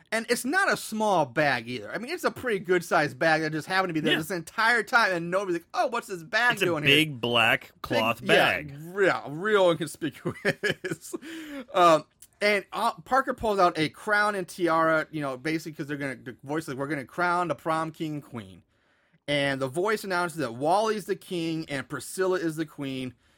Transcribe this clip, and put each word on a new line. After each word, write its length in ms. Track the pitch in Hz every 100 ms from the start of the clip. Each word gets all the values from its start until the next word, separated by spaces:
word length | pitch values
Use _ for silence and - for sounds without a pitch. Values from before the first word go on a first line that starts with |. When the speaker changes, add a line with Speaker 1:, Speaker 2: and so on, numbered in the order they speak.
| _
Speaker 1:
And 140 | 220 226
it's 160 | 240 247
not 260 | 370 370
a 60 | 202
small 480 | - 214 214 180 139
bag 420 | 135 147 120 117
either. 240 | 123 101
I 60 | 160
mean, 140 | 240
it's 100 | 349
a 80 | -
pretty 280 | - 254 196
good 260 | - 180 170
sized 320 | 180 147 123
bag 220 | 165 156
that 100 | 156
just 160 | 156 -
happened 220 | 190 185
to 40 |
be 60 | 160
there 140 | 151
Speaker 2:
Yeah. 60 | 330
Speaker 1:
this 120 | 160
entire 500 | 180 160 - 226 240
time, 280 | 214 233 208
and 180 | 175 170
nobody's 260 | 190 196 170
like, 100 | -
"Oh, 140 | - 302
what's 200 | 233 220
this 160 | 180
bag 300 | 160 220 240
Speaker 2:
It's 80 | 220
a 40 | 185
Speaker 1:
doing 180 | 160 143
Speaker 2:
big 220 | 143 156
Speaker 1:
here?" 80 | 123
Speaker 2:
black 540 | 120 120 113 135 - _
cloth 380 | - 117 113 117
Speaker 1:
Big, 60 | 127
Speaker 2:
bag. 400 | 175 151 90 143
Speaker 1:
yeah, 60 | 143 165
real, 300 | 196 180 120 117
real 400 | 151 208 208 180
inconspicuous. 1400 | 165 147 - 151 - 170 - 202 - 202 - 185 165 - -
<laughs> 540 | 302 320 311 277 -
Um, 320 | 185 175 156 - _ - _
and, 220 | 208 202 -
uh, 200 | 180 226 -
Parker 300 | - 262 262
pulls 260 | 240 226 196
out 180 | 175 160
a 120 | 151
crown 460 | - 214 208 208 202
and 120 | 175
tiara, 600 | - 170 160 160 160 147
you 100 | 156
know, 140 | 139 127
basically 360 | 156 160 160
'cause 140 | 147 143
they're 100 | 147
gonna, 180 | 139 117
the 200 | 117 107
voice 200 | 135 156
is 60 | 156
like, 80 | 131
"We're 100 | 139
gonna 160 | 151
crown 440 | 117 - 180 175 170
the 80 | 139
prom 360 | 165 160 160
king 220 | - 160 147
and 80 |
queen." 380 | - 120 95 87 _ _ _ _ _ _ -
And 320 | 143 139 135
the 80 | 135
voice 360 | 151 208 214
announces 340 | 202 175 175 156
that 160 | 123
Wally's 520 | 120 151 196 220 214 175
the 100 | 190
king 500 | - 175 165 160 156
and 220 | 139 127
Priscilla 480 | 135 - 190 185 185
is 160 | 165 156
the 80 | 151
queen, 500 | - 135 131 127 - _